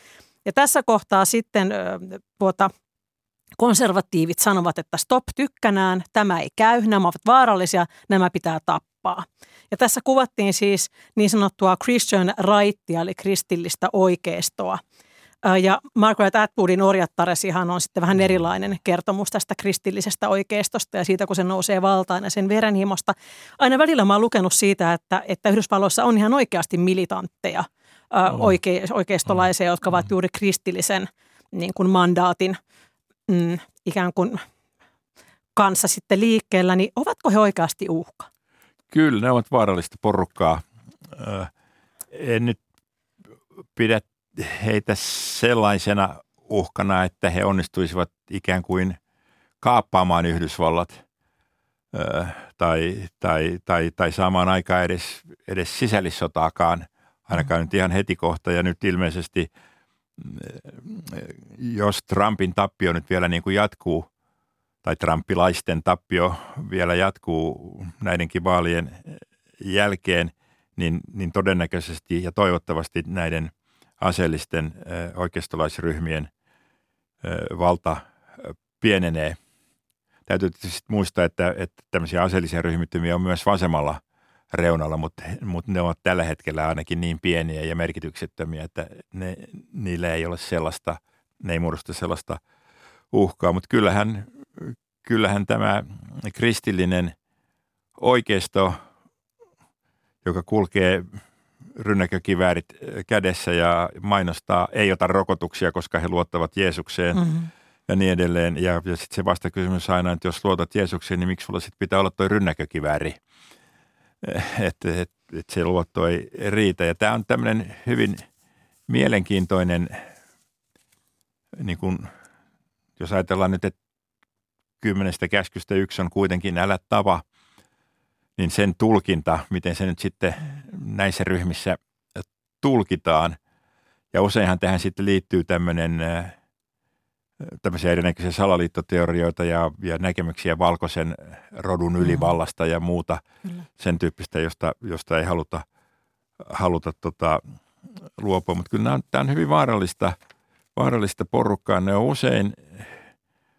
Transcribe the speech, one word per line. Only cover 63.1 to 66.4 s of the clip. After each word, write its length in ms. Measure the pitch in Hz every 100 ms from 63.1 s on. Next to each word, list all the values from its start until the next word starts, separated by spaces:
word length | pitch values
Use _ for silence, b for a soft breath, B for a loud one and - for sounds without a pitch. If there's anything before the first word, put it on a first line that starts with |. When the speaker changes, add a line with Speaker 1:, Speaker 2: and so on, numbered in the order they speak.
| 90 87
Speaker 2:
niin 160 | 85
kuin, 120 | 95 98
jatkuu – 500 | 104 - - 78 - _ _ _ _ _ _ _
tai 140 | - 82
trumpilaisten 880 | 82 80 - 90 92 87 - 82
tappio 520 | 90 87 - 90 90 87